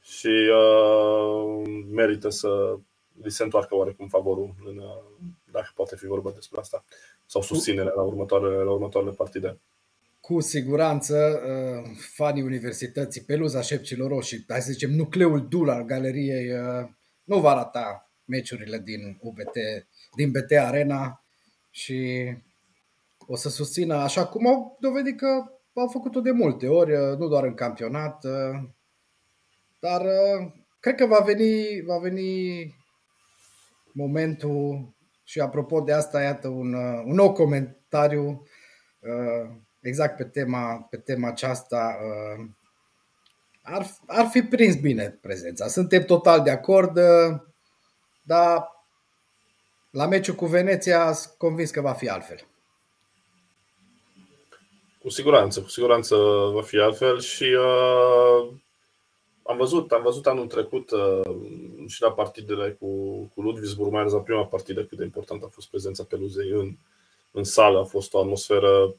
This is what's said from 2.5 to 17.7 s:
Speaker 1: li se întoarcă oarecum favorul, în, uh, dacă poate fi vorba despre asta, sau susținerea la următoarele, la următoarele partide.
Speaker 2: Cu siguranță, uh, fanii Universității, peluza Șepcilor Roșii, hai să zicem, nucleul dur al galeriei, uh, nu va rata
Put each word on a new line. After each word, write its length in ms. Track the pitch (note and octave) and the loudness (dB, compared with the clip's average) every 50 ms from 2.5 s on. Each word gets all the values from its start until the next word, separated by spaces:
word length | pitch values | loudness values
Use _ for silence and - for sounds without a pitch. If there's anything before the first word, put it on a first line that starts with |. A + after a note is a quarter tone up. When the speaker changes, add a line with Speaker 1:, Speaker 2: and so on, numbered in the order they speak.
| G2+ G2+ G2 F#2+ F#2+ G2 _ _ _ _ _ _ _ - G#2 | 0 0 0 -2 -2 -6 _ _ _ _ _ _ _ -14 -12
Speaker 1:
li 80 | G#2+ | -12
se 120 | G#2 - A#2 | -6 -4 -6
întoarcă 320 | A2 A2 G#2+ G2 - G2+ | 0 0 0 0 2 0
oarecum 340 | G2 F#2+ F#2+ F#2+ _ G2+ G2 | 0 0 -2 -4 _ -14 -2
favorul, 460 | G2 F#2+ F#2+ G2 F#2+ F#2+ G2 G2 - - G2 | -2 -2 0 0 -2 -2 -4 -8 -10 -16 -16
în, 140 | G2+ G2 G2+ | -16 -16 -16
uh, 520 | G2 G2 G2 - - - _ _ F3 F3 - _ _ _ _ | -16 -16 -18 -18 -20 -20 _ _ -20 -20 -20 _ _ _ _
dacă 160 | F#2+ - - _ | -8 -8 -8 _
poate 220 | - G2 - - | -8 -8 -8 -8
fi 100 | F#2+ - | -14 -10
vorba 240 | F#2+ G2 G2 G2 G2+ | -6 -6 -6 -6 -8
despre 300 | G2+ G2+ - - - - | -12 -12 -20 -16 -14 -14
asta, 240 | - - - - _ _ _ - _ _ _ _ _ | -14 -10 -12 -12 _ _ _ -20 _ _ _ _ _
sau 160 | _ - G2+ G2 | _ -6 -6 -4
susținerea 500 | - - - - - G2+ G2 F#2+ F#2+ F#2+ | -2 -4 -4 -2 -2 -2 -2 -2 -2 0
la 60 | G2 F#2+ | -2 -2
următoarele, 600 | G2 G2 G2 G2 G2 G2 G2 G2 G2 F#2+ F#2+ F#2+ | -2 -2 -6 -4 0 0 0 0 0 0 0 0
la 80 | G2 | 0
următoarele 420 | G2 G2+ G2+ G2+ - G2 G2 G2 G2 | -2 -2 -4 -4 -2 -2 -2 -2 -4
partide. 460 | - G2+ F#2+ - F#2+ F#2+ F#2 F#2 _ _ _ _ _ _ _ _ _ _ _ _ _ | -6 -8 -6 -6 -8 -8 -8 -8 _ _ _ _ _ _ _ _ _ _ _ _ _
Speaker 2:
Cu 200 | _ - F3 E3+ | _ -4 -4 -2
siguranță, 1000 | D3+ - - D3 B2+ C3 C#3 D3 D#3+ D#3 D3+ C#3+ C3+ - D3 D3 D3+ D3+ D3+ D3 B2 | -2 -2 -4 -4 -4 -2 0 0 0 0 0 -2 -2 -2 0 2 2 2 2 -2 -4
uh, 440 | C3 C3 C3 C3 B2+ B2 A#2+ A#2+ A#2+ A2 - - - - | -6 -6 -6 -6 -6 -8 -10 -12 -14 -16 -18 -18 -18 -8
fanii 280 | - D3+ D3 C#3+ C#3+ C3+ | -4 -2 -2 -2 -2 -4
Universității, 800 | B2+ C3 B2 A2+ A#2+ A2 - B2 A#2+ - C#3+ C#3+ C3+ - B2+ - | -4 -4 -6 -6 -8 -8 -8 -10 -8 -6 -6 -6 -6 -8 -14 -8
peluza 380 | - C#3+ D3+ D#3+ D3+ C3 C3+ | -4 -4 -2 -2 -2 -2 -4
Șepcilor 500 | A#2+ - D3 C#3 - - C3 A#2+ C3 C3+ | -4 -4 -6 -6 -6 -8 -8 -6 -6 -4
Roșii, 340 | C#3+ C3+ A#2+ - A#2+ A2+ A2 _ | -4 -4 -6 -6 -10 -12 -10 _
hai 120 | A2+ B2+ | -6 -6
să 120 | B2+ C3+ C3+ | -4 -6 -6
zicem, 180 | - - C3 | -6 -4 -2
nucleul 560 | C#3+ D#3 D#3+ D3+ - F#3 F3+ E3+ D#3 D3 B2 A#2 | 0 -2 -2 -2 2 2 4 4 4 2 -2 -2
dur 220 | - F3+ E3 C#3+ | -2 -2 0 0
al 120 | B2+ A#2+ A#2 | 0 -2 -4
galeriei, 680 | A2+ C3 C3 C3 C3 B2+ C#3+ C#3+ C#3 C3+ C3 B2 B2 | -6 -6 -4 -4 -4 -4 -4 -4 -4 -4 -4 -6 -6
uh, 380 | B2 B2 B2 B2 B2 B2 B2 A#2+ _ _ _ _ _ _ _ | -6 -6 -6 -6 -6 -8 -8 -10 _ _ _ _ _ _ _
nu 140 | - G3+ G3 | -2 0 4
va 160 | D#3 D3 C#3 | 6 6 4
rata 560 | B2+ A#2+ - | 4 0 -6